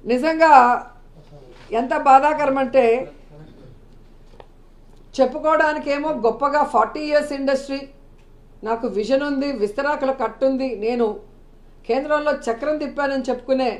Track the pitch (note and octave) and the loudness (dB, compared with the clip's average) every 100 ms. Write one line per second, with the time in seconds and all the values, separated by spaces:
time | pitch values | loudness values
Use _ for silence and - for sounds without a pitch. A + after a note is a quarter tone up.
0 | G3 B3 D4+ D#4+ D#4+ C#4 A#3+ A#3+ - - | -2 0 0 2 8 8 8 2 -4 -20
1 | - - - - - - - A3 B3+ D4+ | -20 -20 -20 -20 -20 -20 -6 -4 -2 0
2 | C#4+ C4 D4 D4+ C#4+ C4+ C4 C4+ A#3 A#3 | 6 6 6 0 -2 0 2 2 4 0
3 | C4+ - - - D#3 - - - - - | -4 -16 -20 -20 -20 -20 -20 -20 -20 -20
4 | - - - - - - - - - - | -20 -20 -20 -20 -20 -20 -20 -20 -20 -20
5 | - - C4 D4+ D#4 D#4 D#4 D4+ C#4+ C#4+ | -16 0 0 0 0 2 2 -2 -4 -4
6 | D#4 C#4 A3+ A3+ C#4 D4 C#4+ A#3 A3 D4+ | -2 -2 -2 0 0 0 0 2 0 -2
7 | D4+ D4 D4 C#4 C4+ C4+ C4+ C#4 C#4 - | 0 0 0 -4 -2 -2 -4 -8 -10 -20
8 | - - - - - - G#3+ A3+ A#3+ G3 | -20 -20 -20 -20 -20 -14 -6 -4 -4 -4
9 | G#3+ C4+ D4 C4+ C#4+ B3 G3+ A#3+ C#4 D4 | 0 0 0 -4 -4 -4 -4 -4 -4 -2
10 | C4+ C4 A3 - C4+ C4 C4 G#3+ G#3+ A#3+ | -2 -4 -6 -2 -2 0 -4 -4 -4 -2
11 | A3+ G3+ - - - - - - - B3 | -2 -4 -14 -20 -20 -20 -20 -20 -4 -4
12 | D4 D4+ D4 C#4 - A#3 D4 D4+ D4 - | 0 -2 0 -2 -4 -4 -2 -4 -4 -4
13 | C#4 C4+ C4 B3 - C4 B3+ G3+ | -4 -2 -4 -6 -2 -2 0 -4